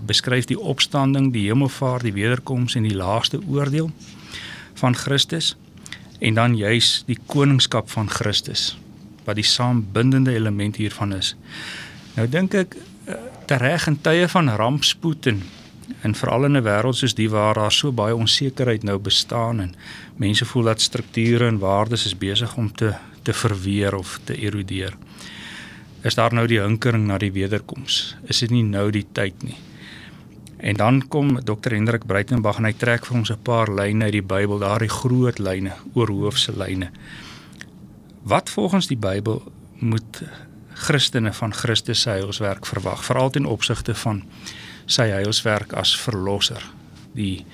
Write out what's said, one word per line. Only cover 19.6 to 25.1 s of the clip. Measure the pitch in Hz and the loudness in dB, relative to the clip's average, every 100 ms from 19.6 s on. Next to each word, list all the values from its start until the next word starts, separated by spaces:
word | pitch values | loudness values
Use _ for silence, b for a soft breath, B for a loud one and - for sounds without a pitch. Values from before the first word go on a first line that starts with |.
| 90 - B B B - | -4 -8 B B B -2
mense | 104 104 117 | 0 2 0
voel | 123 | 2
dat | 113 110 | 2 2
strukture | - - - 117 113 120 120 | 0 -2 -4 0 4 4 4
en | 107 | 2
waardes | 95 98 107 117 101 | 2 2 2 0 -2
is | 90 | -2
besig | 98 104 113 - | -2 -2 -2 -2
om | 107 | -4
te, | - 110 98 B B | 0 0 -2 B B
te | - | -4
verweer | - 110 98 98 101 101 98 | 0 0 0 0 0 0 -2
of | 87 - | -6 -10
te | - - | -8 -6
erodeer, | 104 101 98 95 92 - B | -4 -4 -4 -6 -6 -10 B